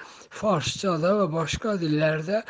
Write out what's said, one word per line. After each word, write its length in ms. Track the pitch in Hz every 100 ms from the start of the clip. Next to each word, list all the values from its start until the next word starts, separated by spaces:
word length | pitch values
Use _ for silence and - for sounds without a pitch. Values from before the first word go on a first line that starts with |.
| - - -
farscada 840 | - 214 175 123 - 196 165 170 208
və 80 | 180
başqa 420 | 160 156 - 226 202
dillərdə 600 | 165 151 156 156 160 214 -